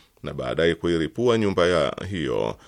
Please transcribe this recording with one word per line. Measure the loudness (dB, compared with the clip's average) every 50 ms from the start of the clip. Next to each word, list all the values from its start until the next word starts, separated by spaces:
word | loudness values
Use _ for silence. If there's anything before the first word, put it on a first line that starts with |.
| -20 _ _ _ -12
na | -10 -8
baadaye | -6 -6 -4 -2 0 2 2 2
kuiripua | 0 0 0 0 0 -2 -2 -2 0 2 2 2 2
nyumba | 2 2 2 2 2 4
ya | 4 2 2 0 -2 -4 -8 -6
hiyo | -6 -4 -4 -2 -2 -2 -2 -2 -4 -8 -12